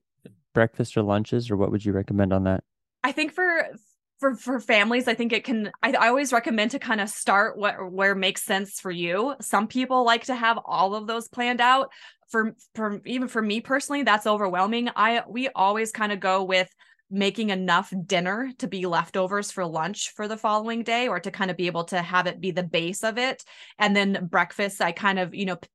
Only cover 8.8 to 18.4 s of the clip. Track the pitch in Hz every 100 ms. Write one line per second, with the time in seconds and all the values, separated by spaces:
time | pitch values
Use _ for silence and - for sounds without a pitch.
8.8 | 190 175 170 185 262 277 - 202 220 254
9.8 | 262 254 233 233 247 247 233 220 - 165
10.8 | 190 214 214 226 - 247 240 240 240 262
11.8 | 269 - - _ _ 226 220 - _ 226
12.8 | 214 202 - 254 254 226 214 220 226 277
13.8 | - 285 233 214 214 208 196 180 196 233
14.8 | 240 - 214 233 - 240 262 - 196 214
15.8 | 220 - 208 202 190 190 185 185 185 _
16.8 | _ _ - 196 196 202 214 185 185 175
17.8 | 196 185 165 180 180 214